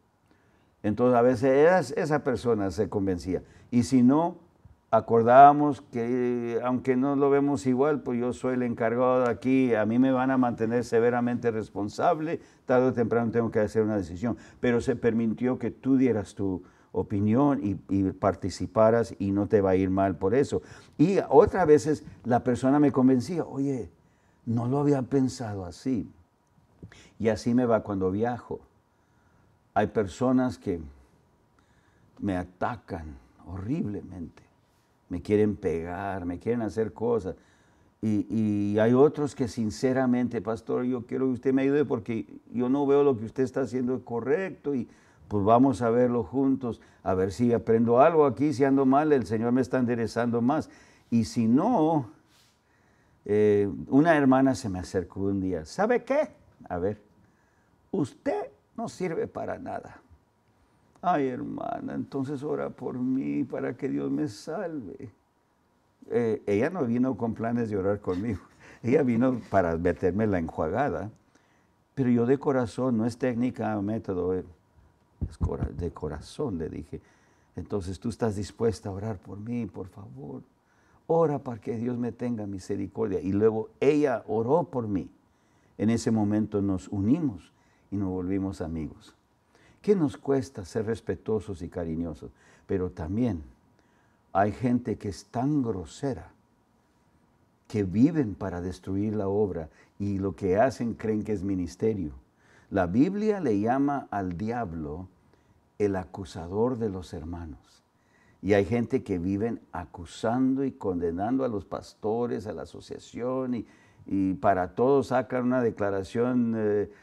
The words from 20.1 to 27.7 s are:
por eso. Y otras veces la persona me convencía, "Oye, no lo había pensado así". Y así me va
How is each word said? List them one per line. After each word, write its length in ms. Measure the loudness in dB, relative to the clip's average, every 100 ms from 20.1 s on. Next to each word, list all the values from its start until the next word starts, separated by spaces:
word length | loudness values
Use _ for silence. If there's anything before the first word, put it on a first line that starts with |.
| 0
por 180 | 0
eso. 280 | 0 0 -4 -8 -20 -20 0
Y 220 | 2 2 6
otras 380 | 6 6 4 6
veces 380 | 6 4 -2 -4 -14
la 180 | 0 0
persona 380 | 2 0 2 4
me 100 | 4
convencía, 540 | 6 4 4 2 -6
"Oye, 460 | -6 -4 -4 -4 -8 -16 _ _ _ _ -4
no 200 | -2 0
lo 120 | 0
había 240 | 2 2
pensado 640 | 2 0 0 -2 -8 -8 -10
así". 440 | -8 -4 -4 -6 -14 _ _ _ _ _ _ -20 -20 -20 _
Y 100 | -2
así 240 | 0 0
me 140 | 0
va 160 | 2